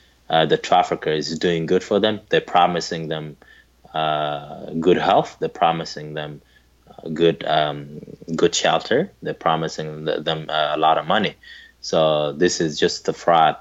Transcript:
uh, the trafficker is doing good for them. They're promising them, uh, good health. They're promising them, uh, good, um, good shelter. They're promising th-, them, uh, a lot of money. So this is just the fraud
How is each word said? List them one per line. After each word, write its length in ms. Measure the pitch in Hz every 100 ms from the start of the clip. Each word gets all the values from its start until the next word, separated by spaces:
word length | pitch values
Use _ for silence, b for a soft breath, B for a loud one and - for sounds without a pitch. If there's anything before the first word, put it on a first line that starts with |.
| b b -
uh, 160 | 80 80
the 120 | -
trafficker 540 | - 90 85 82 80
is 280 | 78 73 80
doing 260 | 92 82 82
good 180 | 90
for 160 | - 101
them. 200 | 107 104 -
They're 120 | 82
promising 640 | - 87 90 85 - 82 78
them, 300 | 78 76 71 b b b _ -
uh, 800 | 78 78 76 76 73 73 73 - 80
good 180 | 87 85
health. 400 | - 123 - -
They're 100 | 80
promising 640 | - 85 82 78 76 76
them, 280 | 76 76 73 b b b _ _
uh, 220 | - 80
good, 340 | 78 82 78 -
um, 540 | 76 76 73 71 76 - - - 80
good 180 | 87
shelter. 580 | - 85 80 - 123 196 -
They're 120 | 80
promising 720 | - 87 82 80 - 78 76 78
th-, 180 | -
them, 220 | 78 80 76
uh, 240 | 78 76 78
a 20 |
lot 200 | 78 78
of 80 | 76
money. 280 | 107 90 - B B B B
So 500 | - 87 78 76 73
this 280 | 71 90 -
is 180 | 80 76
just 260 | 87 - -
the 80 |
fraud 440 | 78 - 82 78 -